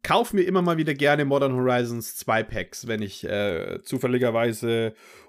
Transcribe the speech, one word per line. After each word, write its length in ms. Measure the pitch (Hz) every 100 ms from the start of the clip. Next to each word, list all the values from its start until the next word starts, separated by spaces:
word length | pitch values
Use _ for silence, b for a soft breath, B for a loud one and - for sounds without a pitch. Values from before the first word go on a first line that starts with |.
kauf 280 | - 185 233
mir 100 | 202
immer 180 | - 185
mal 160 | 175 160
wieder 160 | 156
gerne 320 | 139 143 147 139
Modern 280 | 139 139
Horizons 600 | 127 127 123 120 117 113 -
zwei 260 | - 113
Packs, 440 | 110 107 90 - 117
wenn 140 | 110
ich, 220 | 104 - -
äh, 540 | 101 104 82 50 50
zufälligerweise 1080 | - 131 127 123 123 113 117 107 117 113 113 110 B B